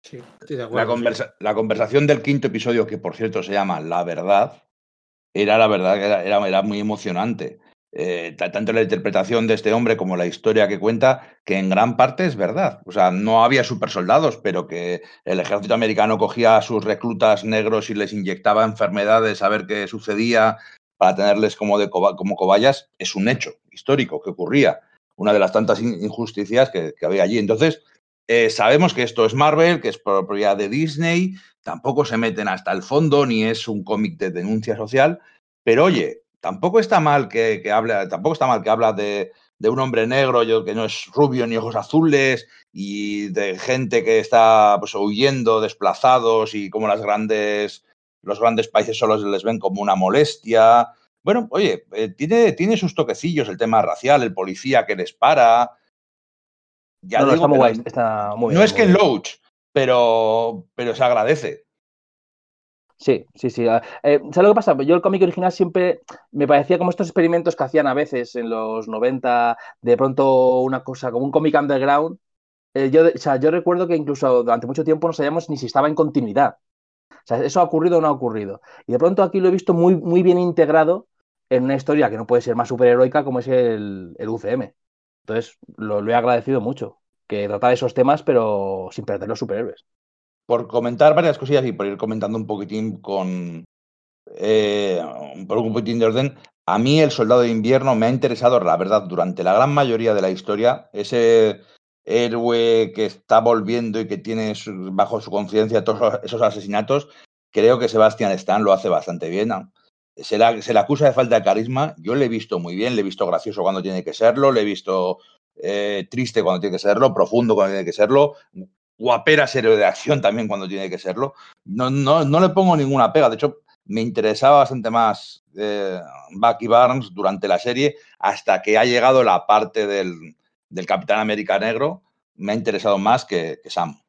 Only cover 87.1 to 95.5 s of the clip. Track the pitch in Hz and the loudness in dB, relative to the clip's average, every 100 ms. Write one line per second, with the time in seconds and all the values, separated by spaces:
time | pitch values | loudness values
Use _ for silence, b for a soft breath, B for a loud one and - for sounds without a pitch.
87.1 | _ _ 104 101 104 139 127 127 - 127 | _ _ -6 -4 0 0 2 -2 0 2
88.1 | 147 - 127 110 104 98 95 92 - 104 | 2 2 0 0 -2 -4 -8 -10 -10 -8
89.1 | 101 98 110 120 98 113 - _ _ _ | -8 -6 -8 -6 -6 -8 -12 _ _ _
90.1 | _ _ _ - 117 117 120 120 120 151 | _ _ _ -4 -4 -2 -4 -4 2 2
91.1 | 151 170 - 131 143 131 92 101 98 110 | 4 0 -2 0 0 0 -4 -6 -6 -6
92.1 | 107 104 113 107 104 98 107 110 92 101 | -6 -6 -6 -6 -8 -8 -8 -8 -10 -8
93.1 | 98 92 90 87 82 85 _ _ _ _ | -6 -4 -8 -10 -14 -18 _ _ _ _
94.1 | _ - - 104 107 104 104 101 90 78 | _ -20 -8 0 2 2 -2 -2 -4 -6
95.1 | 62 71 76 95 | -12 -16 -16 -4